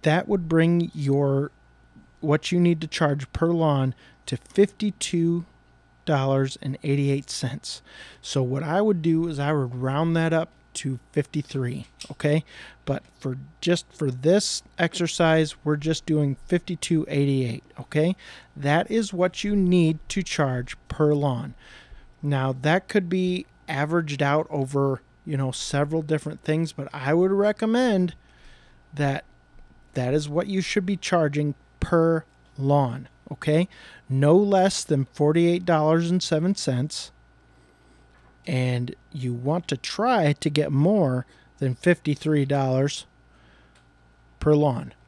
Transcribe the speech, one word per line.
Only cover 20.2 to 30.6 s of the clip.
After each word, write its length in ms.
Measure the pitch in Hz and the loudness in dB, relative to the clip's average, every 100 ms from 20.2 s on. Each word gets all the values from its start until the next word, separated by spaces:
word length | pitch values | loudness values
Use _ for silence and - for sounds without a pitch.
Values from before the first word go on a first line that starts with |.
charge 560 | 180 - 143 127 123 - _ | -4 -2 0 -2 -6 -12 _
per 240 | - 151 | 0 2
lawn. 400 | 147 143 123 143 - - - - - - - | 2 0 -2 -6 -12 -20 -20 -20 -20 -20 -10
Now, 320 | 147 139 131 131 | -2 0 -2 -2
that 260 | 139 175 - | 0 0 2
could 220 | 214 175 | -2 0
be 340 | 185 185 180 - _ - | 0 0 -2 -6 _ -10
averaged 540 | 139 151 170 156 143 | -4 0 0 -2 -2
out 240 | 143 151 - | 0 0 0
over, 540 | 151 135 143 139 131 _ _ - | -4 -2 0 0 -2 _ _ -8
you 100 | 143 | -4
know, 140 | 131 | -4
several 500 | - - 143 147 160 | -6 -4 -2 0 -2
different 420 | 151 151 - - | -2 -4 -4 -10
things, 300 | - 156 165 | -2 -2 -2
but 160 | - 139 | -6 -12
I 180 | 143 135 | -6 0
would 200 | 165 185 | 2 2
recommend 800 | 196 202 214 220 233 254 196 180 - _ _ - - - - _ | 2 0 0 0 2 2 2 0 -4 _ _ -20 -20 -20 -20 _
that 300 | 143 143 139 - _ _ - - - _ | -4 -2 -2 -8 _ _ -20 -20 -20 _
that 200 | - 123 | -4 0
is 140 | 147 147 | 0 0
what 180 | 147 202 | -4 -2
you 140 | 190 | -2